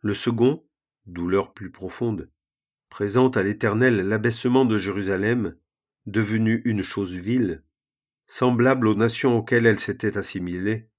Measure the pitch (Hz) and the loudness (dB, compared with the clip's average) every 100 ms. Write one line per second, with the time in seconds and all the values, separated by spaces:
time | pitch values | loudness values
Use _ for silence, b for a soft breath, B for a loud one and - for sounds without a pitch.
0 | 104 101 - 117 123 156 _ _ _ _ | -4 -4 -4 2 2 2 _ _ _ _
1 | 98 87 87 98 - - 95 - 92 - | -16 -8 -2 0 -2 -10 -16 -12 -14 -6
2 | 120 104 - _ _ _ _ _ _ - | -4 -4 -8 _ _ _ _ _ _ -6
3 | 104 107 131 120 98 104 113 107 127 110 | 0 4 2 2 -2 0 0 2 2 2
4 | 95 107 117 113 131 127 131 110 95 98 | 0 0 -2 -2 2 2 4 2 -2 -4
5 | 95 95 104 123 95 - _ _ _ _ | -2 -2 0 0 -2 -8 _ _ _ _
6 | - 107 104 110 110 113 123 107 92 - | -6 -2 0 0 2 0 0 -2 -4 -6
7 | 98 92 92 123 107 80 _ _ _ _ | -6 -6 -4 -2 -2 -4 _ _ _ _
8 | _ _ _ - 127 120 123 131 113 104 | _ _ _ 0 0 4 4 4 2 2
9 | 113 113 135 117 113 120 117 107 - - | 0 2 2 2 2 4 4 2 -2 -4
10 | 107 98 95 95 90 90 98 110 113 | -4 -4 -6 -8 -6 -4 -4 -4 -8